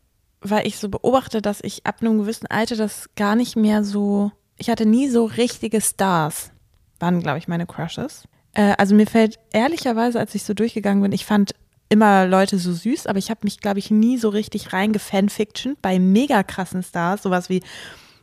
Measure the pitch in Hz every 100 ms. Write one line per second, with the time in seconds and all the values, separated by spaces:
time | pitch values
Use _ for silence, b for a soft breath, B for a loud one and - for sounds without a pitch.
0 | _ _ _ _ 202 208 - - 208 196
1 | - 262 254 220 208 208 - - - -
2 | 226 220 208 226 - 208 226 226 214 -
3 | - - 202 220 247 226 214 214 202 202
4 | 202 202 208 - _ _ - 226 220 233
5 | 277 233 220 220 247 - 226 220 - -
6 | 190 175 151 - - _ _ _ _ _
7 | 175 175 160 143 175 170 170 - 165 -
8 | 254 - - _ _ - 202 - 196 214
9 | 214 226 220 - _ 214 262 330 262 220
10 | 240 233 - 202 - 202 233 214 202 196
11 | 202 196 - 208 202 - _ _ _ 214
12 | 214 196 185 190 196 196 175 170 220 302
13 | - 196 - 226 202 - 208 202 - 214
14 | 226 254 220 208 214 208 - 185 214 214
15 | - 196 202 - 208 - 254 294 190 185
16 | 185 202 285 220 190 - 180 185 180 175
17 | 170 202 196 180 180 185 B B B B
18 | B B